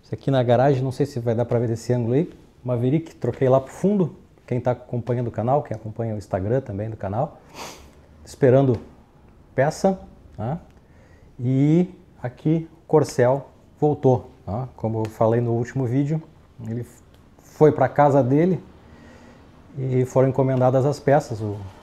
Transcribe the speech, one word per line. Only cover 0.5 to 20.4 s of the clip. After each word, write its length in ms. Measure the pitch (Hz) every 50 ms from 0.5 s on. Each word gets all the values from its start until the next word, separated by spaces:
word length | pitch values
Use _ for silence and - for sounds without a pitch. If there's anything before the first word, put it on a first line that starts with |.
| 120 117 127 147 143 123 127
não 80 | 135
sei 140 | 123 - 147
se 140 | 139 - 120
vai 160 | 117 120 110
dar 100 | 113 117
pra 140 | - 120 117
ver 80 | 123
desse 260 | 110 117 113 - - 123
ângulo 220 | 123 120 110 123
aí. 180 | 139 175 185 - - - _ _ _ -
Maverick, 500 | 123 123 117 120 127 143 165 165 - -
troquei 340 | - - 120 117 - 135
lá 140 | 127 127 135
pro 100 | - -
fundo. 440 | - - - 190 208 202 175 131 - - - _ _ _ _
Quem 120 | - 123 123
tá 120 | - 127
acompanhando 560 | 123 - - - - 120 113 - 123 127 123
o 40 | 113
canal, 300 | - - 107 120 135 151
quem 160 | 147 - -
acompanha 380 | 107 - 113 104 - 113 113 107
o 20 |
Instagram 440 | 107 101 - - 95 92 107 120 135
também 280 | 135 - 101 95 107 113
do 80 | 110
canal, 420 | - - 95 98 113 147 160 - - - - - - - - - - - - _ - - _ - - -
esperando 540 | - - - 139 127 123 135 139 131 117 98 - - - - - _ _ - _ - - - - _ -
peça, 460 | - 131 156 160 - - 196 190 190 - - - - - - -
né? 220 | - 104 117 151 180 - - - - _ _ - - - _ - - - - - -
E 540 | 123 123 131 135 139 147 156 170 180 180 - - - - - - -
aqui 440 | 123 - - - 151 160 165 160 - - - _
o 40 |
Corcel 600 | - - 151 135 - - - 123 123 135 139 139 - - - - - - -
voltou, 520 | 147 151 143 - - 131 127 104 - - - _ -
tá? 240 | - 92 120 131 127 -
Como 280 | - - 110 110 110 110
eu 0 |
falei 340 | 110 - - 113 110 113 120
no 120 | 120 117
último 340 | 117 117 123 123 - 135 135
vídeo, 340 | 117 120 139 147 143 160 156 156 - - - - _ _ - 113
ele 160 | 110 113 120 113 - - - - - - - _ - -
foi 340 | - _ - - - 151 151
pra 160 | 147 - 135
casa 360 | 123 - - 147 147 131 139 127
dele 360 | 123 135 147 170 190 175 135 - - - - - - - - - - - - - - - - - - - - - - -
e 280 | 135 131 131 127 127 127
foram 240 | 127 - 131 131 135
encomendadas 580 | 127 -